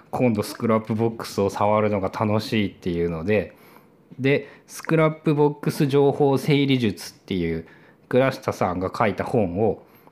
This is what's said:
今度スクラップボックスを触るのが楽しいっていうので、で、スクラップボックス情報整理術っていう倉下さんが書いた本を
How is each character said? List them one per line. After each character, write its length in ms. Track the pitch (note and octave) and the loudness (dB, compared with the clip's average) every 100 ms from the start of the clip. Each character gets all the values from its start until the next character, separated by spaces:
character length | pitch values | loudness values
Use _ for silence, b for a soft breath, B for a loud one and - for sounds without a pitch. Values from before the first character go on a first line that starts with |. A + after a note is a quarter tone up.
| - | -12
今 220 | - B2+ | 0 0
度 100 | G#2 | 0
ス 140 | - - | -4 -4
ク 100 | A#2 | 0
ラ 120 | A2 | 0
ッ 20 | |
プ 140 | A2 | 0
ボ 160 | A2 A#2 | -2 -2
ッ 80 | A2+ | -2
ク 100 | - | -8
ス 140 | - | -2
を 80 | G2+ | -2
触 280 | - G#2 G#2+ | 0 2 2
る 120 | G#2+ | 2
の 100 | G#2 | 0
が 80 | F#2 | -4
楽 320 | - G#2+ G#2+ | -2 0 0
し 280 | G#2+ A2 G2 | 0 -2 -2
い 20 | |
っ 40 | |
て 140 | - F#2 | -4 -4
い 160 | E2+ | -2
う 60 | E2+ | -2
の 120 | E2 E2+ | -2 0
で、 280 | G#2+ E2+ B B B B _ _ - | 0 0 B B B B _ _ -4
で、 300 | B2+ C#3+ B B _ | 0 0 B B _
ス 140 | - | -14
ク 160 | - D#3+ | -2 2
ラ 140 | D#3 | 2
ッ 100 | D#3 | 2
プ 140 | - | -2
ボ 160 | D3 D3 | 2 2
ッ 100 | D3 | 2
ク 100 | - | -6
ス 180 | C3+ D3 | 0 2
情 220 | C#3+ C#3 | 4 2
報 280 | C#3 D3 C3+ | 4 2 2
整 280 | - C#3 C#3+ | 2 2 2
理 120 | C3 | 2
術 340 | A2+ F#2 - | 0 -2 -12
っ 40 | - | -18
て 180 | - | -8
い 200 | F#2+ E2+ | -4 -2
う 120 | E2 D#2+ B B B _ | -4 -8 B B B _
倉 220 | B2 C3 | 2 2
下 220 | B2+ - | 0 -6
さ 180 | G2+ G#2 | -2 -2
ん 40 | F2+ | -2
が 140 | F#2 | -6
書 120 | - A2+ | 0 0
い 100 | F#2+ | 0
た 80 | |
本 420 | F2+ B2 F#2+ F2 A2 | -2 0 0 0 -2
を 160 | - b b b | -2 b b b